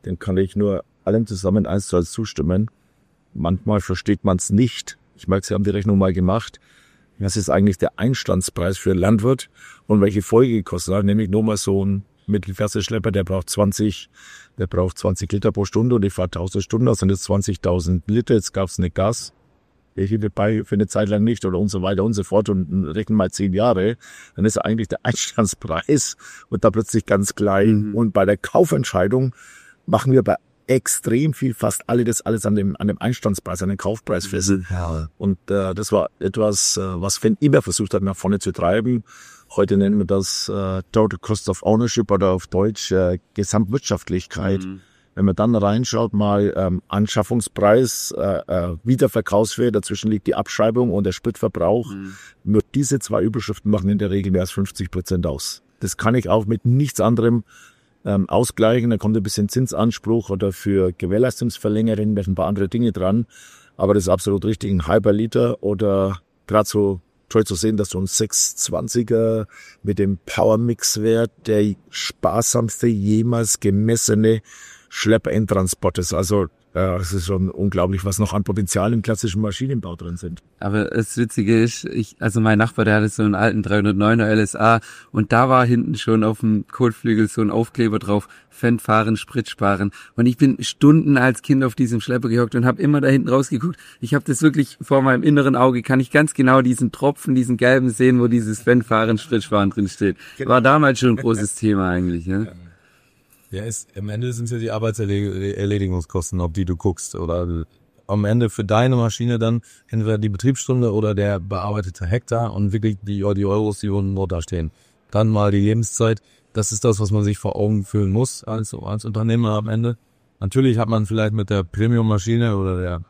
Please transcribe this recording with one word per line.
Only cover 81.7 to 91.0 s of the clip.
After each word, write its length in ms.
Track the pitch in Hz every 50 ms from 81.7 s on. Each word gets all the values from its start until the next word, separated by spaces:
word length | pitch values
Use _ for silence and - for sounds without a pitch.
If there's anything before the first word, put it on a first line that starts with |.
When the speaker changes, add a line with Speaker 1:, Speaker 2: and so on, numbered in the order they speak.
| - - -
Speaker 2:
ich, 320 | - - - 110 - - _
also 220 | - 113 95 113
mein 160 | 110 110 110 104
Nachbar, 280 | 110 113 - - 110
der 100 | 107 104
hatte 140 | 107 104 107
so 120 | - - 110
einen 120 | 104 101
alten 280 | 92 104 113 101 107 98
dreihundertneuner 640 | 95 101 107 98 104 101 98 104 107 113 117 110
L 120 | 104 107 110
S 180 | 107 98 -
A 240 | - 107 113 113 113 - - - - - _ -
und 200 | - 104 - -
da 180 | 113 127 131
war 160 | 131 127 123
hinten 300 | 120 123 117 - - 151
schon 280 | 110 - - 113 110 107
auf 160 | 110 110 -
dem 260 | - 110 107 104 95
Kotflügel 640 | _ - - 127 120 110 - - 123 113 107 110 101
so 140 | - - 110
ein 80 | 104
Aufkleber 480 | 101 107 117 - _ - 117 110 104 107
drauf, 280 | - 101 104 104 - - - - _ _
„Fan 300 | _ - - 120 120 113
fahren, 400 | - - 107 110 110 110 113 104
Sprit 320 | - - - 131 110 -
sparen.“ 400 | - - 101 101 101 92 101 101 - - - - _
Und 100 | - 113
ich 140 | 127 123 -
bin 240 | 147 135 123 - 120
Stunden 560 | - - _ - 143 151 160